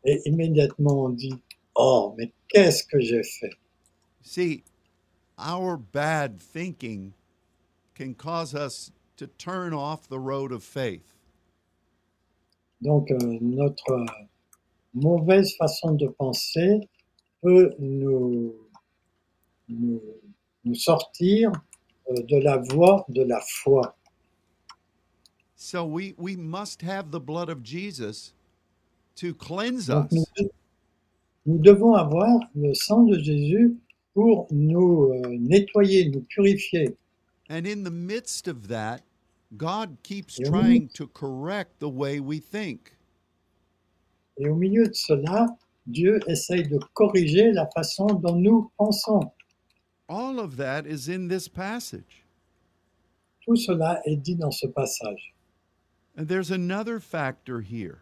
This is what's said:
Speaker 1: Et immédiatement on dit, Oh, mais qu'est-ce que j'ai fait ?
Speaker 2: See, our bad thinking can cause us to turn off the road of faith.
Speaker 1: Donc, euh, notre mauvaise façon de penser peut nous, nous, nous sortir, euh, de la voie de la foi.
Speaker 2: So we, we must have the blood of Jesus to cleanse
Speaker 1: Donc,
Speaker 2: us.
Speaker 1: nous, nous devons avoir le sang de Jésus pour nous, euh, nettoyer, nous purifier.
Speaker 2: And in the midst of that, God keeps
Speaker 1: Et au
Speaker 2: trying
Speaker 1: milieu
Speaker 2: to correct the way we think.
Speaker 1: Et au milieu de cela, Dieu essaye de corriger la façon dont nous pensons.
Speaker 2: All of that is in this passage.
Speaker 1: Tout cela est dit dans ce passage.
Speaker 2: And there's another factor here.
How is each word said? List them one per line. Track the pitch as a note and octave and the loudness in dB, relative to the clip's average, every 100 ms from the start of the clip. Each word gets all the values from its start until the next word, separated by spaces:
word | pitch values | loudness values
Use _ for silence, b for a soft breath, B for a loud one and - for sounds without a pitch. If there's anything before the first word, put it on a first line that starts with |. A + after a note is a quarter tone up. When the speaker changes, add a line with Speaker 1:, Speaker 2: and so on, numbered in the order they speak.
| C3+ | 2
Speaker 1:
Et | C#3+ D3+ | 0 0
immédiatement | D#3+ E3 D3+ C#3+ - D3 C#3 C3 | 0 2 2 2 2 0 2 -2
on | |
dit, | B2 C3+ B2+ _ - _ - | -4 -8 -12 _ -20 _ 2
Oh, | B2 B2 G#2 A2 | 4 4 2 -6
mais | - _ _ | -12 _ _
qu'est-ce | G#3 F#3 D3 | 6 6 4
que | - D3 | 0 0
j'ai | A2+ A#2 | 0 -2
fait ? | G#2+ - G#2+ - _ _ _ _ _ _ | -4 -10 -14 -16 _ _ _ _ _ _
Speaker 2:
See, | - - F3 D#3 _ _ _ _ _ _ _ _ | -14 -6 -4 -4 _ _ _ _ _ _ _ _
our | C3 F3+ F#3 E3 | -10 -6 -6 -6
bad | G#2 C#3+ D3+ D#3+ C#3+ G2 | -8 -4 -2 -2 -4 -8
thinking | - D#3+ F3+ E3+ B2 G#2 F#2+ F#2+ _ _ _ _ _ _ _ _ | -16 -12 -10 -10 -12 -12 -14 _ _ _ _ _ _ _ _ _
can | C3+ A#2+ | -14 -12
cause | D3+ E3+ D#3+ C#3+ | -8 -8 -6 -8
us | C#3+ - - _ _ _ | -8 -10 -20 _ _ _
to | - | -20
turn | _ - F#3 F3 | _ -10 -8 -8
off | D#3 C#3+ D#3 _ | -8 -8 -10 _
the | C3 | -10
road | C3 C#3 C3+ | -6 -6 -6
of | B2 | -10
faith. | - C#3+ B2 F2 _ _ _ _ _ _ _ _ _ _ _ _ _ _ _ _ _ _ | -10 -6 -6 -8 _ _ _ _ _ _ _ _ _ _ _ _ _ _ _ _ _ _
Speaker 1:
Donc, | B2+ D3 C#3+ | 2 2 2
euh, | C3 A#2+ A2+ | -2 -2 -2
notre | A#2+ B2+ C#3+ C#3+ - B2+ A#2 - - _ _ _ _ _ _ | -4 0 -2 -2 -4 -4 -4 -12 -20 _ _ _ _ _ _
mauvaise | B2 D3 E3+ D#3+ F#3+ G3 - | -2 2 2 4 4 4 0
façon | D#3+ - E3 | -2 -2 -2
de | D3 C#3+ | 0 -2
penser | - C3+ B2 - E3 F3+ G#3+ G3+ _ _ _ _ _ | -2 -6 -4 -6 0 2 2 0 _ _ _ _ _
peut | F3 F#3 F3+ - | 6 8 6 2
nous, | C#3 C3+ C3+ C3 B2 A#2+ A#2 A2 A2 _ _ _ _ _ _ _ _ _ _ | -6 -4 0 0 0 -2 -4 -10 _ _ _ _ _ _ _ _ _ _ _
nous, | A2+ A#2+ - - - - - _ _ | -6 -4 -4 -10 -20 -20 -20 _ _
nous | - - | -6 -2
sortir, | - D#3+ - - F3 G#3 A3+ D#3+ _ - _ _ - | 2 2 0 -2 2 4 4 0 _ -20 _ _ -6
euh, | B2 | -6
de | A#2 C#3+ | 2 4
la | C#3+ C3+ | 4 0
voie | B2 C#3 F3 G3 - | 0 6 6 6 2
de | B2 | -2
la | B2+ A2+ | 0 0
foi. | - - - C3+ A#2 _ _ _ _ _ _ _ _ - _ _ _ _ _ _ _ _ | -4 -6 2 4 2 _ _ _ _ _ _ _ _ -20 _ _ _ _ _ _ _ _
Speaker 2:
So | - F3+ E3+ | -10 -8 -6
we, | D#3 F#3+ - | -6 -8 -10
we | F3+ F#3 | -10 -10
must | D#3+ F3 G3+ - | -10 -10 -10 -12
have | E3 G3 E3+ | -8 -8 -8
the | D#3+ | -10
blood | C3 D#3+ E3+ | -8 -8 -8
of | D#3 | -10
Jesus | A2+ D#3+ G3+ D3 G#2+ G#2+ - _ _ _ _ _ _ _ _ - | -12 -12 -12 -10 -10 -12 -20 _ _ _ _ _ _ _ _ -12
to | F3 - | -12 -12
cleanse | - F3 A3+ B3+ D#3+ | -10 -6 -4 -6 -2
Speaker 1:
Donc, | C#3+ D3+ | 0 0
Speaker 2:
us. | E3 D#3+ - | 0 -2 -4
Speaker 1:
nous, | G3+ _ _ _ _ _ _ _ _ _ D3+ | -6 _ _ _ _ _ _ _ _ _ -2
nous | E3 | 6
devons | E3 G3 A3+ | 8 8 8
avoir | G#3+ D3+ D#3+ G#3+ A#3+ - D3 | 4 4 0 4 2 2 -4
le | C#3+ | -2
sang | C3+ - A3 | -2 0 6
de | A#3 F#3 | 6 6
Jésus | D3 D3 D3 G3 A#3+ A#3 _ _ _ | 2 0 0 4 4 2 _ _ _
pour | G3 A3+ G#3+ - | 2 4 4 2
nous, | D3 D3+ E3+ F3+ E3+ C3+ | 0 2 4 4 6 4
euh, | B2+ B2 A#2+ | 2 -4 -4
nettoyer, | B2 F#3+ G3+ G#3 G3+ F#3+ E3 | 4 4 4 2 4 4 2
nous | C3+ | -2
purifier. | - - G3 G3 - F3 C#3 - _ _ _ _ _ | -8 2 2 2 -2 -2 -2 -4 _ _ _ _ _
Speaker 2:
And | D#3+ F3 | -8 -6
in | G#3 | -6
the | F#3+ | -8
midst | E3+ F3 A3 B3 - - | -10 -8 -8 -8 -12 -10
of | C3 G2+ | -12 -8
that, | A2+ G#2+ B2 _ _ _ _ _ G#2+ | -6 -6 -8 _ _ _ _ _ -10
God | D#3+ G3+ A3 C3 | -6 -6 -8 -14
keeps | - G3+ - - | -14 -14 -12 -8
Speaker 1:
Et | C3+ | -2
au | |
Speaker 2:
trying | F3 A3+ A#3+ | 2 6 4
Speaker 1:
milieu | C#3+ - | 4 -12
Speaker 2:
to | D3 | -14
correct | - C#3+ C3 D3+ G3+ F3+ _ | -10 -10 -8 -6 -8 -8 _
the | D3 | -8
way | C3 C#3 D3 | -4 -4 -4
we | C#3 D#3 | -6 -8
think. | - G3+ G3+ A#2 _ _ _ _ _ _ _ _ _ _ _ _ _ _ _ - | -8 -10 -8 -10 _ _ _ _ _ _ _ _ _ _ _ _ _ _ _ -6
Speaker 1:
Et | C#3+ | -2
au | D#3 | 0
milieu | F#3 A3 A3+ | 2 2 2
de | |
cela, | - - D3 D3 G3 A#3 - _ _ - | 0 -2 -2 0 0 0 -2 _ _ -10
Dieu | A#2 F3+ A3 F#3+ | 0 2 2 0
essaye | D#3 - F3+ D3+ | -6 -2 -2 0
de | C#3+ - | -4 -4
corriger | - G#3 G3 D#3+ D#3+ A3+ | 2 4 4 4 4 4
la | G3 D3+ | 4 -2
façon | - D#3 - G3+ | -4 -6 -2 0
dont | G3 F3 F3 | 0 0 2
nous | F#3+ A3+ A3 - | 4 4 2 -2
pensons. | G#3+ G#3 - G#3+ D3 _ _ _ _ _ _ _ _ | 0 0 0 0 0 _ _ _ _ _ _ _ _
Speaker 2:
All | F#3 B3+ C4 | -8 -8 -8
of | G3 B2+ | -10 -8
that | C#3 C#3 D3 | -6 -6 -8
is | D3+ C3 | -10 -8
in | F#3 F3 | -8 -6
this | F#3 - | -6 -8
passage. | - F#3+ A#3 - - - _ _ _ _ _ _ _ _ _ _ _ _ _ - | -12 -10 -10 -12 -16 -18 _ _ _ _ _ _ _ _ _ _ _ _ _ 0
Speaker 1:
Tout | A#3 | 0
cela | G#3+ E3+ D#3+ E3+ D3+ | 2 -2 -2 -2 -4
est | D3+ | -4
dit | C#3 E3+ | -4 -4
dans | D3+ | -4
ce | - C3 | -6 -8
passage. | C#3 C3 - A2 G2 - _ _ _ _ _ _ _ _ - | -6 -6 -6 -10 -12 -16 _ _ _ _ _ _ _ _ -12
Speaker 2:
And | D#3 | -6
there's | F#3 E3+ | -4 -4
another | F#3+ F3 G3 A3 A3+ | -4 -4 -4 -6 -10
factor | - E3 C#3 - - A#2+ | -8 -6 -6 -8 -10 -10
here. | G2 A2+ F2+ - | -10 -10 -12 -14